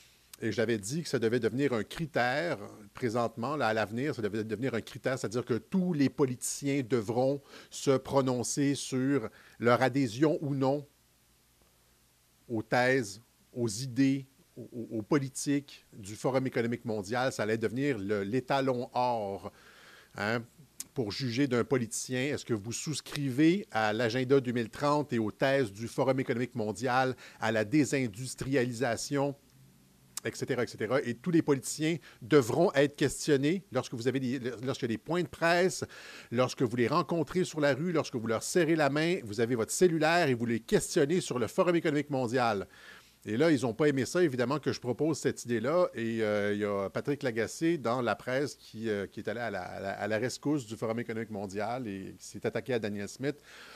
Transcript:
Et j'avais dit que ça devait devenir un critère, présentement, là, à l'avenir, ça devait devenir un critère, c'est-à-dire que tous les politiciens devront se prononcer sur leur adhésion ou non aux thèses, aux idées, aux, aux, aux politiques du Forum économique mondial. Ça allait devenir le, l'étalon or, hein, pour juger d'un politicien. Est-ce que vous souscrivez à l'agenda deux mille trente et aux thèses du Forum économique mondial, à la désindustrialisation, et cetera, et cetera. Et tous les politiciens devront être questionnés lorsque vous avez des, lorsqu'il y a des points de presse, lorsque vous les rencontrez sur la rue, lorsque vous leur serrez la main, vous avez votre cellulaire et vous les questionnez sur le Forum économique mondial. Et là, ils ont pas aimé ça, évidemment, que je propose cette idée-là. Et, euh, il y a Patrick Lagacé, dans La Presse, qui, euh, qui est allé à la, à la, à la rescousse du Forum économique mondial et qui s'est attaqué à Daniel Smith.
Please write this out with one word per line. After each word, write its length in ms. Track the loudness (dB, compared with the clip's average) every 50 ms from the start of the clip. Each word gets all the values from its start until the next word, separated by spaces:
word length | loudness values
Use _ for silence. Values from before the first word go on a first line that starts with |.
| -20 -20 _ _ _ _ -12 -4
Et 100 | -4 -2
j'avais 260 | 0 2 2 2 2 0
dit 240 | -2 -4 -6 -4
que 60 | -4 -2
ça 80 | 0 2
devait 200 | 2 2 2 2
devenir 360 | 2 0 2 2 0 2 2
un 100 | 0 -2
critère, 720 | -4 -6 -8 -8 -2 0 0 0 2 0 0 -2 -2 -4 -6 -8 -14 -14 -18 -20 -20 _
présentement, 640 | -4 -2 0 0 0 0 0 -2 -4 -4 -4 -2
là, 100 | 0 0
à 80 | 2 2
l'avenir, 400 | 2 0 -2 -2 -4 -4 -4 -4
ça 80 | -2
devait 200 | -4 -2 -2 -4
devenir 300 | -4 -4 -4 -4 -2 -2
un 80 | -2 -2
critère, 380 | -6 -6 -14 -6 -4 -4 -4 -2
c'est-à-dire 260 | -4 -4 -4 -4 -2
que 80 | 0
tous 400 | -2 -2 -2 _ 0 0 2 2
les 160 | 2 2 2 2
politiciens 720 | 4 2 0 0 0 -6 -6 -8 -8 -4 -2 -2 -2 -2
devront 600 | 0 0 0 0 0 0 0 2 2 2 0 -2 -6 -14 -20 -20 -20 -16
se 220 | -14 -2 2 2
prononcer 840 | 2 2 2 2 2 2 2 2 0 0 -2 -2 0 2 2 2 2
sur 540 | -2 -4 -4 -2 0 2 2 2 0 0 -4 -10 -14 -20 -20 -10 _
leur 240 | 4 6 6 6
adhésion 560 | 6 2 4 2 0 0 2 2 2 2 2 0
ou 140 | -2 -4 -2
non 340 | 0 2 0 0 0 -4 -10 _ _ _ _ _ _ _ _ _ _ _ _ _ _ _ _ _ _ _ _ _ _ _ _ _ _ _ _ _ _ _ -6
aux 140 | -4 -4
thèses, 580 | -2 0 2 4 4 4 4 2 2 -2 -8 -14 -18 _ _ _ _ _
aux 160 | -6 -4 -2 -2
idées, 600 | -2 -4 -6 -4 2 4 4 4 4 0 -4 -12 _ _ _ _ _
aux, 100 | -16 -16 -12
aux, 240 | -10 -10 -10 -6 -6
aux 60 | -6
politiques 840 | -2 2 0 0 0 0 -6 -6 -2 0 0 0 -2 -6 -18 -20 _ _
du 240 | -20 -16 -14 -14 -12
Forum 300 | -4 -4 0 0 0 -2
économique 400 | 0 -2 -2 -2 -2 -2 -4 -4
mondial. 460 | -4 -4 -4 -4 -4 -2 -2 -2 -2
Ça 100 | -2 -2
allait 160 | 0 0 0 0
devenir 400 | 0 -2 -2 -2 -2 -2 -2 -2
le, 240 | -2 -2 -2 -2
l'étalon 680 | -2 0 -2 -2 0 0 0 0 2 0 0 -2 -4 -4 -2
or, 580 | 0 0 0 0 -2 -4 -6 -6 -8 -10 -12 -14 -14 -20 -20 -20 -20 -20 -20 -20 -20 -20 _ _
hein, 260 | -4 -2 0 0 -2 -4 -8 _ -20 -20 _ _ _ -18 -10 _
pour 180 | -6 -4 -4
juger 360 | -4 -4 -4 -2 0 0 2 2
d'un 160 | 2 0 2
politicien. 680 | 2 2 0 0 -2 -6 -8 -6 -4 -4 -2 -2 -2
Est-ce 140 | -4 -4 -2
que 80 | -4 -4
vous 180 | -4 -2 -6
souscrivez 960 | -8 -6 -6 -6 -6 -6 -8 -6 -6 -4 -4 -2 2 4 6 6 6 4 -2 -2
à 200 | 0 2 2 2
l'agenda 480 | 2 2 0 2 2 0 4 4 4 4
deux 120 | 4 2
mille 180 | 0 -2 -2 -4
trente 420 | -4 -2 2 2 2 2 0 0
et 60 | 0 0
aux 140 | 0 0
thèses 380 | 0 0 2 2 4 2 2 0
du 160 | -2 -8 -10
Forum 320 | -6 -2 0 2 2 2 2
économique 360 | 0 0 0 -2 -2 -4 -4
mondial, 600 | -4 -4 -4 -4 -4 -2 2 2 2 2 2 -2 -4 -12 -20 -10 -2
à 120 | 0 2
la 140 | 2 2 2
désindustrialisation, 1700 | 4 4 4 4 4 2 0 0 -2 -4 -8 -10 -10 -8 -8 -4 0 2 2 2 0 0 -2 0 0 0 -2 -4 -2 0 0 0 0 -2 -6 _ _ _ -20 -20 -20 -20 _ _ _ _ _ _ _ _ -6
et 80 | -6 -6 -4
cetera, 300 | -4 -4 -2 0 -2 -2
et 20 |
cetera. 340 | -4 -2 -6 -2 0 0 0
Et 140 | 0 -2 -6
tous 160 | -4 -4 2
les 100 | 2 2
politiciens 560 | 4 4 2 0 0 -6 -6 -2 -2 -2 -2 -2 -6 -14 -20 -18
devront 500 | 0 6 6 6 6 6 4 4 4 4 6
être 200 | 4 4 4 2
questionnés 680 | 0 0 0 0 -2 2 2 2 4 4 2 0 -2 -4 _
lorsque 220 | -4 -4 -4 -4 -8
vous 120 | -2 -2
avez 140 | 0 0 0
des, 180 | -2 -2 -4 -2 -4 -6 -6 -4
lorsqu'il 280 | -4 -6 -4 -2 -2 -2
y 20 |
a 20 | -2
des 40 | -4
points 240 | -4 -4 -2 -2
de 60 | -2 -4
presse, 540 | -4 0 2 4 4 4 4 2 0 -2 -8 -10 -10 -18 -18 -18 -18 -18 -12 -4
lorsque 300 | 2 2 2 2 2 0
vous 160 | 0 0 2
les 120 | 2 2 2
rencontrez 560 | 2 0 0 0 -2 -2 -2 -2 0 -2 -2
sur 140 | -2 0 0
la 140 | 2 2
rue, 180 | 2 2 0 0
lorsque 260 | 0 0 -2 -2 -6
vous 100 | -4 -2
leur 160 | 0 -2 -2
serrez 340 | -2 0 2 2 4 4 4
la 140 | 4 4 2
main, 300 | 2 2 2 0 0 -2 -4
vous 160 | -6 0 0
avez 140 | 0 2 2
votre 180 | 0 0 -2
cellulaire 560 | 2 4 4 4 4 4 4 4 4 4 4 4
et 60 | 2
vous 100 | 2 2
les 160 | 0 0 -2
questionnez 600 | 0 0 0 0 0 2 2 2 4 4 2 0
sur 160 | 0 -2 -2 -2
le 80 | -2
Forum 280 | -2 2 2 2 4 4
économique 360 | 2 2 2 0 0 0 0
mondial. 580 | -2 -2 0 0 2 2 2 2 2 0 -2 -8 -14 -20 -20 -20 -20 -20 -20 -20 _ _ _
Et 100 | -4 0
là, 140 | 2 4 4
ils 160 | 4 4 2
ont 80 | -2 0
pas 120 | 2 2
aimé 200 | 2 2 2 -2
ça, 160 | 0 2 2
évidemment, 360 | 2 2 2 0 0 0 0 -2
que 140 | -2 -2
je 80 | -4 -2
propose 380 | -4 -4 -2 0 0 0 0 0
cette 260 | -2 -2 -2 -2 -4
idée-là. 460 | -2 -2 0 0 2 2 2 2 2
Et, 300 | 0 -4 -4 -2 -2 0
euh, 320 | 0 2 2 2 2 0 0
il 60 | 0
y 40 | 0
a 240 | 0 0 -2 -2 -2
Patrick 340 | -4 -4 -2 -2 -4 -2
Lagacé, 540 | -2 -4 -2 -2 -2 -2 -2 -2 0 0 0
dans 240 | 0 0 -2 0 0
La 160 | 0 0 -2
Presse, 380 | -2 -2 -4 -2 -2 -2 -2 -6
qui, 340 | -12 -18 -16 -12 -6 -2 -2
euh, 180 | -2 -2 -2
qui 140 | -6 -8 -8
est 80 | -6 -6
allé 120 | -4 -4
à 100 | -4 -4
la, 100 | -4 -6
à 180 | -6 -8 -8 -8
la, 120 | -6 -6
à 160 | -6 -4 -2
la 100 | -2 0
rescousse 480 | 0 0 -2 -4 -4 -2 -2 -2 -2 -2
du 100 | -6 -8
Forum 240 | -6 -4 -4 -4 -4
économique 280 | -4 -6 -6 -6 -6 -6
mondial 580 | -6 -8 -8 -6 -4 -4 -4 -4 -4 -6 -6
et 280 | -6 -6 -6 -8 -10 -14 -16
qui 80 | -18
s'est 200 | -16 -16 -6 -6
attaqué 260 | -4 -4 -4 -4 -2
à 60 | -2 -2
Daniel 320 | -2 -2 -4 -4 -6 -8
Smith. 260 | -8 -6 -6 -6 -6 -6 -14 -20 -20 -20 -20 -20 -20